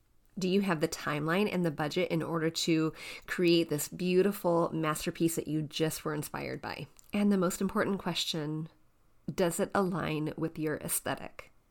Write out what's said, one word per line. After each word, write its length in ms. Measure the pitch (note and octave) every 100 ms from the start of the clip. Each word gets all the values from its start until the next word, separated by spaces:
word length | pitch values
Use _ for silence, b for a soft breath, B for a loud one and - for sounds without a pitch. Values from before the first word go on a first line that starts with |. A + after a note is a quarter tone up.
| _ _ _ -
Do 80 | F#3
you 140 | F#3+
have 180 | G3 E3
the 80 | D#3+
timeline 680 | - - D3 D3+ F3 G#3
and 120 | F3+ E3+
the 60 |
budget 380 | C#3+ D3+ D#3+ F3+
in 140 | E3
order 260 | D3+ E3 D#3+
to 440 | D#3+ - D#3+ D#3+ - B B -
create 440 | - F3+ E3+ E3
this 200 | D3 -
beautiful 800 | E3 F3+ F#3 F#3 G3+ F3+ E3+ E3+
masterpiece 600 | D#3+ D#3 D#3 - - E3 E3
that 140 | -
you 140 | D3+
just 420 | D3+ - D#3 - -
were 80 |
inspired 480 | D3+ D3 - C#3 C3+
by? 260 | - - D3 - -
And 180 | G3+ G#3
the 80 | G3+
most 220 | F3+ -
important 400 | F#3+ G#3+ D#3+ G3
question, 680 | - E3 - E3+ D3+ D#3 D#3+ - _ _ _ - -
does 260 | D3+ F3+ E3
it 120 | G3 G3+
align 580 | F#3 F3 - D3+ D3+ -
with 200 | D#3+ E3
your 200 | D#3 D3+
aesthetic? 760 | - - - - - - - _ _